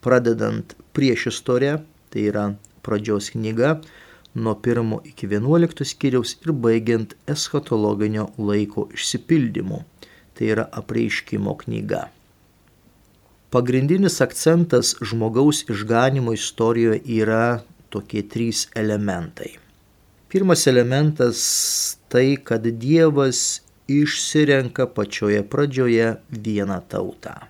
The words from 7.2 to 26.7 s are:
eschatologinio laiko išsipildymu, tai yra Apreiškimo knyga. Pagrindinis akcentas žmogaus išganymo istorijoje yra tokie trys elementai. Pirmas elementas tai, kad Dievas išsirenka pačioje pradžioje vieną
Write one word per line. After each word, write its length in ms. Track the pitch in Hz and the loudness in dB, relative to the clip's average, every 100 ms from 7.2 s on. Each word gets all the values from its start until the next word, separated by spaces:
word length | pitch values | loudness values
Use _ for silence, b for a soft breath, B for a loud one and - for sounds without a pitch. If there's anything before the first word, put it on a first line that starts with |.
| - | -8
eschatologinio 1000 | 147 - 147 143 113 107 104 107 107 107 - | -6 -4 -6 -2 0 0 0 -2 -2 -6 -6
laiko 520 | 104 104 104 104 104 | -2 0 -2 -4 -8
išsipildymu, 920 | - - - - 165 123 101 92 - - _ B B B | -6 -6 -6 0 0 2 -2 -6 -8 -12 _ B B B
tai 160 | - 113 | -4 -2
yra 120 | 110 113 | 0 -2
Apreiškimo 840 | - 107 113 113 - - 107 101 101 | -8 -6 -4 -2 -4 -6 -6 -4 -6
knyga. 500 | - 113 104 101 - _ _ _ _ _ _ _ _ _ _ _ _ _ _ | -8 -8 -4 -6 -6 _ _ _ _ _ _ _ _ _ _ _ _ _ _
Pagrindinis 680 | 127 123 127 139 185 190 - | -2 2 0 2 2 2 2
akcentas 760 | 127 - - 170 170 123 - - | -2 2 2 4 4 2 2 -4
žmogaus 680 | 110 113 110 113 143 147 - | -6 -2 0 4 4 2 -4
išganymo 640 | 104 107 117 131 135 117 | -6 0 2 2 2 -2
istorijoje 680 | 110 - - 113 117 113 107 - 113 | -2 -6 0 2 4 2 2 0 0
yra 240 | 110 110 117 120 - - _ | 2 2 2 0 -6 -20 _
tokie 340 | 107 101 107 | -12 -6 -6
trys 460 | 101 - 117 107 - 113 | -6 -4 -2 -4 -6 -4
elementai. 840 | 107 104 104 90 82 - - - _ _ _ _ _ _ _ | -2 -2 -2 -4 -8 -12 -14 -16 _ _ _ _ _ _ _
Pirmas 320 | 190 190 170 - | 0 4 4 6
elementas 760 | 127 120 131 151 151 123 117 - - - - - - _ | 4 4 2 2 2 0 0 -2 -2 -2 -4 -6 -8 _
tai, 320 | 123 131 135 | 2 4 0
kad 240 | - 117 | -2 -2
Dievas 1000 | 117 117 123 165 160 143 135 123 - - _ _ - | -2 -4 2 6 6 4 0 0 -4 -6 _ _ 0
išsirenka 1000 | 143 147 - - 156 151 135 123 - 127 | 2 2 -2 -2 2 4 4 2 -2 -4
pačioje 560 | - 104 - 104 104 | -2 -4 -2 0 0
pradžioje 720 | 101 - 147 131 123 113 113 113 _ | 0 -2 -2 0 2 4 2 -2 _
vieną 480 | 113 107 104 101 | -10 -4 -2 -2